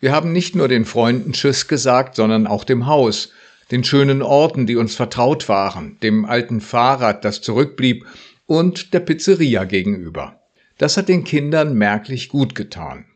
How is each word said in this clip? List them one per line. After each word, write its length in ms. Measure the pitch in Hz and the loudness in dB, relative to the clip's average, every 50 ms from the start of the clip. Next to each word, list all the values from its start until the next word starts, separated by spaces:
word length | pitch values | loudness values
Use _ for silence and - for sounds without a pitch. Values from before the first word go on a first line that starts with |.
Wir 100 | - 135 | 0 2
haben 220 | 139 151 160 170 165 | 0 0 0 0 -2
nicht 240 | 180 175 - - | -2 -2 -2 -2
nur 100 | 180 156 | 0 0
den 200 | 131 127 120 110 | 2 2 0 0
Freunden 480 | - - 117 117 117 120 127 110 - 127 | 0 0 0 2 2 2 0 -2 -6 -6
Tschüss 340 | - - 143 135 135 - - | -2 -2 0 0 0 -2 -2
gesagt, 480 | 156 139 127 135 123 123 135 131 - | -2 -2 2 2 2 2 2 0 -2
sondern 320 | - 110 107 110 110 110 104 | 0 0 2 2 2 2 0
auch 160 | 104 101 - | -2 -4 0
dem 220 | - 135 120 117 | 0 0 0 2
Haus, 440 | 135 151 151 131 113 104 - - - _ - - - _ _ _ _ | 2 2 4 4 2 0 -2 -8 -12 _ -20 -20 -20 _ _ _ _
den 140 | - 127 120 | -2 -2 -2
schönen 380 | - - 139 139 139 139 135 135 | 2 2 4 4 4 2 0 0
Orten, 440 | - 143 143 151 160 - 135 127 | 2 4 4 4 4 2 0 0
die 80 | 107 120 | 0 2
uns 220 | 117 113 110 - | 0 0 -2 -2
vertraut 520 | - 127 107 - - 120 127 151 151 - - | -4 -4 -4 0 0 2 2 2 0 0 0
waren, 500 | 107 98 98 98 92 - - - - _ - | 0 0 0 -2 -4 -8 -12 -14 -12 _ -2
dem 220 | 113 107 107 107 | 0 0 0 0
alten 360 | 107 120 123 120 - 123 110 | 0 -2 -2 -2 -2 -4 -6
Fahrrad, 640 | 104 - - 120 120 127 135 131 127 110 104 - - | -6 -2 0 2 2 2 2 2 2 0 0 0 -2
das 180 | 107 104 - - | -6 -6 -4 -6
zurückblieb, 600 | - 110 110 143 139 - - 127 127 120 - - - - - - - _ _ _ | -4 0 0 0 0 -2 -2 0 0 0 0 -6 -18 -20 -20 -20 -20 _ _ _
und 460 | _ 160 160 165 180 175 - - - - | _ 0 2 2 0 -2 -4 -10 -2 -2
der 80 | 180 | -2
Pizzeria 680 | 175 - 160 160 - - 196 180 165 139 117 101 95 | 0 0 -4 -2 2 2 2 4 4 2 2 0 0
gegenüber. 760 | 92 98 95 90 101 101 92 90 82 80 78 69 67 - _ _ _ _ _ _ _ _ _ | 0 -2 -2 0 0 -2 -4 -6 -10 -10 -10 -10 -10 -14 _ _ _ _ _ _ _ _ _
Das 180 | - 147 - | -2 0 0
hat 120 | - 196 185 | -2 0 2
den 140 | 185 180 151 | 0 0 0
Kindern 520 | - - 147 143 147 151 160 151 151 139 | -2 -2 -2 -2 0 0 0 0 2 2
merklich 540 | 110 104 104 104 107 107 - 135 123 - - | 2 2 2 2 0 -4 -6 -10 -10 -10 -6
gut 280 | - 143 139 - - | -2 -2 -2 -2 -2
getan. 480 | - 107 - - 90 82 71 65 - - _ _ | -8 -12 -12 -10 -14 -14 -14 -14 -16 -20 _ _